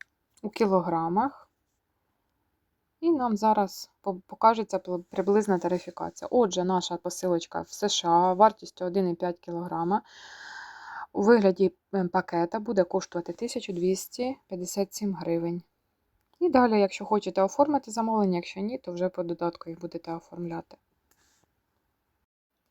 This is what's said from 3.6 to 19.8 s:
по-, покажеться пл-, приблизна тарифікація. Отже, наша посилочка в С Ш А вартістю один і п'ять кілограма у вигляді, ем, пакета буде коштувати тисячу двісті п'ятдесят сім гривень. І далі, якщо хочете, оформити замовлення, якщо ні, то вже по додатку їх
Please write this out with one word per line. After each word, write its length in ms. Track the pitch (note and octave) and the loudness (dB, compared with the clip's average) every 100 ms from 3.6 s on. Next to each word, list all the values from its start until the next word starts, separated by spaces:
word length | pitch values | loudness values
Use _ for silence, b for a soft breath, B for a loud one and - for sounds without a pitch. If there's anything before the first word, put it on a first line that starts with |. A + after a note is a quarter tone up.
| F#3+ - - _ | 2 -4 -18 _
по-, 200 | G3+ F#3 - | -8 -8 -10
покажеться 520 | - A3 A3+ G#3 F#3 | 4 4 4 -2 -4
пл-, 260 | - F3+ - | -4 -6 -6
приблизна 480 | - F#3+ G3+ G3+ F3+ | -2 4 4 4 2
тарифікація. 720 | F3 F3+ - - E3+ - - | 2 -2 -4 -10 -10 -10 0
Отже, 340 | B3 G#3+ F#3 | 2 2 2
наша 320 | F3+ F#3 - F3 | 0 0 -2 -6
посилочка 640 | F3+ - F#3 E3+ - E3+ | -8 -4 0 0 -2 -10
в 80 | E3+ | -10
С 200 | - G#3 | -4 -2
Ш 200 | - F3 | -2 2
А 240 | E3+ F#3 | 4 4
вартістю 520 | F#3 G#3+ G#3+ F3 - | 6 4 4 -18 -8
один 260 | F3+ F#3+ F#3 | -4 0 0
і 40 | |
п'ять 240 | E3+ F3+ F3 | 0 -4 -6
кілограма 640 | - E3+ F3 E3 E3+ G#3 - B B B B B B B B B B | -8 -8 -6 -4 -2 -2 -4 B B B B B B B B B B
у 100 | - | 0
вигляді, 500 | G3+ A#3 G3 F#3+ F#3 - - | 6 6 6 4 0 0 -6
ем, 160 | G3 F3+ | -2 0
пакета 520 | F#3+ - F3 E3+ A3 | -2 -2 -2 -2 -4
буде 240 | G#3+ G3 | -2 0
коштувати 480 | F3 F#3+ - F3 E3+ | 0 -2 -4 -10 -8
тисячу 400 | E3+ A#3+ A#3+ - | -8 -6 -8 -6
двісті 640 | F3 F3+ F#3 - - B3 C4+ - | -2 -2 -2 -6 -8 -6 -8 -12
п'ятдесят 460 | F3+ F3+ G3+ G3 | -10 -8 -6 -6
сім 200 | - G3+ | -4 -6
гривень. 480 | E3+ E3+ E3+ E3+ F3 - _ _ _ _ _ _ - | -4 -2 -2 -2 -6 -10 _ _ _ _ _ _ -4
І 80 | F4 | 2
далі, 320 | B3+ B3 G#3+ | 4 4 4
якщо 240 | G3 - | 2 0
хочете, 380 | G#3 G#3 F#3+ F#3 | -2 -2 0 0
оформити 480 | F#3+ - D4 C#4 A3+ | 0 2 2 2 -4
замовлення, 460 | A3+ A3+ A3 G3 F3 | -6 -2 2 2 0
якщо 240 | - F#3+ | -4 -8
ні, 180 | G#3 C4 | -8 -8
то 140 | - | -10
вже 160 | F3 F#3 | -4 -4
по 140 | F#3 | -4
додатку 480 | E3+ E3+ F3 - E3 | -6 -4 -4 -6 -14
їх 100 | E3 | -12